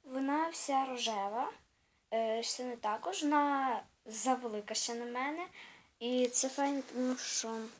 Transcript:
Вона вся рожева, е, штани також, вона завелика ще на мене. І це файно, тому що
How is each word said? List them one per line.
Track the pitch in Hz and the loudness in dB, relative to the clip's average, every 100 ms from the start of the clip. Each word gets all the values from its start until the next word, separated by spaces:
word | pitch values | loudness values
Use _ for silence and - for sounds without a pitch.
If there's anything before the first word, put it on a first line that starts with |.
Вона | 269 262 269 294 330 | -6 -2 0 2 0
вся | 330 - 269 269 | -2 0 0 0
рожева, | 247 226 214 196 220 311 - _ _ _ _ _ | -2 -2 -2 -2 -2 -4 -6 _ _ _ _ _
е, | 226 226 226 | 0 0 0
штани | 233 - 254 240 | -2 -4 -4 -2
також, | 214 226 339 403 | -2 -2 -2 0
вона | 294 294 285 277 269 214 - _ - | 6 6 6 4 2 -2 -6 _ -8
завелика | 220 254 254 240 214 208 | -2 2 2 0 -6 -4
ще | 214 - | -2 -2
на | 233 | -2
мене. | 240 247 277 320 359 - - - - _ | -4 -2 -2 -4 -8 -12 -20 -20 -20 _
І | 233 254 247 | 0 4 4
це | 247 262 | 4 0
файно, | 262 277 277 262 | 2 0 0 -4
тому | 240 254 254 | -2 0 0
що | - - 226 226 220 - | -2 -2 -2 -6 -8 -14